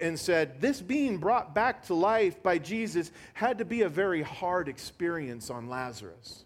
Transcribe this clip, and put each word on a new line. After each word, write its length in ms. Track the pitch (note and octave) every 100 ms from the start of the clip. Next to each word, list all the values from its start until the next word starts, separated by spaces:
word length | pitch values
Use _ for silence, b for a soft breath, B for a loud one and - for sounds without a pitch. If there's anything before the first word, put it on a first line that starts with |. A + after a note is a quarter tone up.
and 160 | E3 D#3+
said, 420 | - E3 D3 C3
"This 220 | B3 C#4
being 340 | F#3 C#4+ C#4 F#3
brought 380 | F3+ A#3+ -
back 280 | G#3 A#3+ - -
to 80 |
life 480 | E3 G3 A3+ F#3+ -
by 160 | F#3+ E3+
Jesus 520 | D3 A3+ G#3+ E3+ E3 B B
had 240 | B A#3 A3
to 60 |
be 160 | G3 A#3
a 80 | F#3
very 320 | D3+ G3 E3
hard 480 | C#3 - F3+ F3+ C#3+
experience 800 | A#2+ - - E3+ E3 C3 A#2+ A#2
on 220 | A#2+ A#2
Lazarus 720 | B2+ B2+ G#2+ G2 E2+ - -